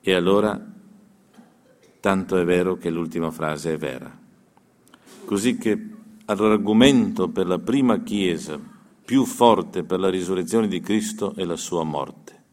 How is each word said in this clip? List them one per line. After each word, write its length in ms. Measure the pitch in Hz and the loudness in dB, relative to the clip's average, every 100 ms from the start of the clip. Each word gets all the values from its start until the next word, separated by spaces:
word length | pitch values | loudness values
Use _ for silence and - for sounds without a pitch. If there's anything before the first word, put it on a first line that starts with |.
e 120 | - | 2
allora 460 | 92 90 101 107 104 - - - - _ _ _ _ - _ _ _ _ _ | 2 4 2 2 -2 -10 -20 -20 -20 _ _ _ _ -20 _ _ _ _ _
tanto 360 | 101 95 87 92 | 0 0 0 0
è 80 | |
vero 320 | 87 90 90 90 | 2 2 2 -2
che 140 | 87 | -4
l'ultima 400 | 82 82 80 82 | -4 -4 -4 -6
frase 440 | 78 78 76 80 | -4 -6 -4 -4
è 40 | 78 | -4
vera. 400 | 71 65 65 - - _ _ _ _ _ _ _ _ - - | -6 -8 -14 -20 -20 _ _ _ _ _ _ _ _ -20 -4
Così 280 | 101 113 117 | 0 0 0
che 200 | 110 104 - - - - - | 0 -2 -4 -18 -20 -20 -6
l'argomento 1000 | 101 107 107 98 107 131 131 104 92 90 | 0 2 2 4 6 6 6 2 -2 -2
per 180 | 80 92 | -2 -2
la 140 | 90 | -2
prima 420 | 92 131 127 104 | 0 0 2 0
Chiesa 560 | - 104 95 82 65 76 - - _ _ | 0 -2 0 -2 -6 -12 -14 -20 _ _
più 200 | - 127 | -2 0
forte 600 | 123 - 120 101 90 92 | 0 4 6 6 2 -6
per 160 | 82 92 | -4 0
la 100 | 95 | 0
risurrezione 560 | 92 87 92 87 110 110 | 0 -2 -2 0 0 0
di 140 | 92 | -4
Cristo 560 | - 107 107 - 101 - | -2 -2 -2 -6 -6 -4
è 80 | |
la 100 | 92 | -6
sua 300 | 80 - 87 | -6 -4 -4
morte. 580 | 80 73 67 - - - _ | -2 -4 -8 -12 -20 -20 _